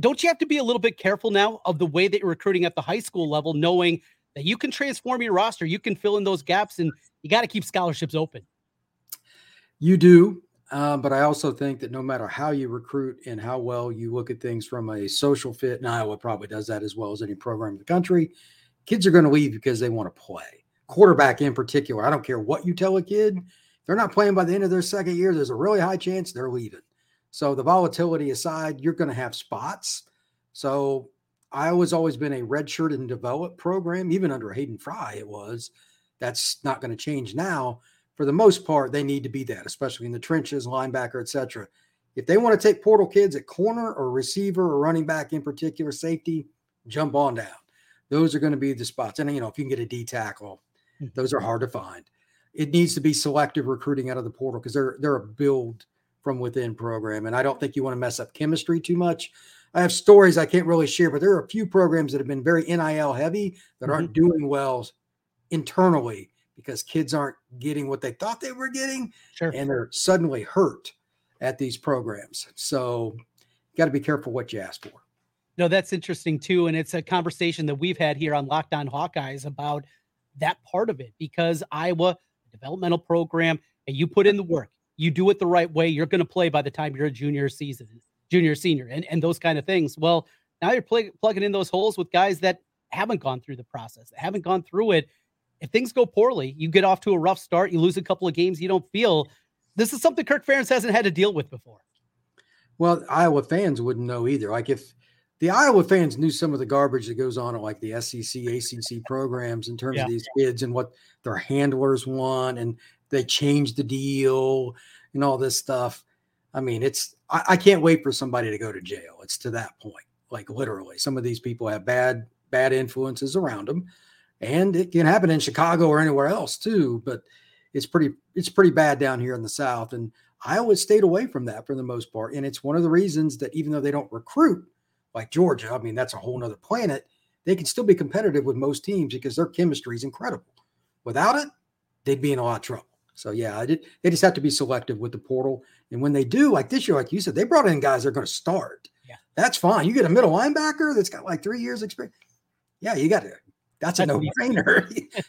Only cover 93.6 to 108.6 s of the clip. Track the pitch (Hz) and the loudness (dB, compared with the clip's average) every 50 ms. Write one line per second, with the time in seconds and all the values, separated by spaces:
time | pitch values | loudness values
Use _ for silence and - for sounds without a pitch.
93.6 | 120 _ - 123 113 113 - 113 120 - _ - 156 175 196 196 165 175 185 185 | -16 _ -14 -14 -14 -16 -18 -20 -20 -20 _ -10 -8 -6 -6 -6 -2 -2 -2 -2
94.6 | 170 - - 196 226 220 185 160 147 - _ _ _ _ _ _ _ _ _ _ | -2 -4 -4 -2 2 4 2 2 2 -2 _ _ _ _ _ _ _ _ _ _
95.6 | - - - 226 254 226 - 262 233 - - 202 220 254 254 170 131 131 135 156 | -14 -2 0 0 0 0 2 2 2 2 4 2 2 4 2 0 -4 -6 -6 -6
96.6 | 156 165 156 196 190 190 190 185 - 208 190 165 156 185 190 - - - 175 170 | -6 2 4 4 6 6 4 2 2 0 0 2 2 2 0 0 -2 0 2 2
97.6 | 190 190 175 165 165 185 180 190 175 - 185 - 185 175 147 165 175 185 185 151 | 2 2 2 2 2 2 2 0 -2 -2 -2 -2 0 -2 0 0 0 0 0 -2
98.6 | 175 185 190 180 - _ - 208 233 214 170 151 143 - _ _ _ _ _ _ | -2 0 0 0 -2 _ -2 2 4 4 4 2 2 -2 _ _ _ _ _ _
99.6 | _ _ _ 190 226 220 294 220 - 330 339 349 269 - 285 285 - - 277 277 | _ _ _ 0 0 0 0 2 2 2 2 2 0 0 -2 -2 2 2 2 2
100.6 | 240 - 262 240 196 233 202 233 220 196 156 165 190 208 190 151 131 - 143 120 | 2 2 2 2 2 2 2 2 2 2 2 2 0 2 0 -2 -6 -6 -12 -20
101.6 | - 123 110 _ _ _ _ _ _ _ _ _ _ _ _ _ _ _ _ _ | -20 -20 -20 _ _ _ _ _ _ _ _ _ _ _ _ _ _ _ _ _
102.6 | _ _ _ _ 165 170 175 165 170 - 131 160 175 165 151 143 143 - 160 185 | _ _ _ _ 4 4 4 2 0 -2 2 4 4 6 4 2 2 0 0 0
103.6 | 202 175 139 117 117 123 123 113 123 120 123 120 117 123 143 131 107 101 110 120 | 2 0 0 0 -2 -2 -2 -2 -4 -4 -4 -2 0 0 0 -2 -2 -2 -4 -4
104.6 | 117 - 135 127 - - _ _ _ _ _ _ _ _ _ _ 160 175 190 233 | -2 -2 -4 -4 -4 -16 _ _ _ _ _ _ _ _ _ _ 0 2 4 6
105.6 | 294 285 247 185 170 175 196 185 170 147 113 127 156 160 143 - 170 156 143 127 | 6 6 6 6 6 6 4 4 4 2 0 0 0 0 0 0 -2 -2 -2 -4
106.6 | 131 123 139 139 143 139 135 127 113 113 117 113 131 127 113 127 120 120 120 113 | -2 0 2 2 2 2 0 -2 -4 -6 -6 -4 -4 -4 -4 -4 -6 -6 -6 -6
107.6 | 104 107 104 - - 107 110 120 120 - - 120 110 - - 127 120 120 120 123 | -6 -8 -8 -8 -8 -8 -8 -6 -8 -8 -10 -10 -10 -10 -10 -8 -6 -4 -4 -4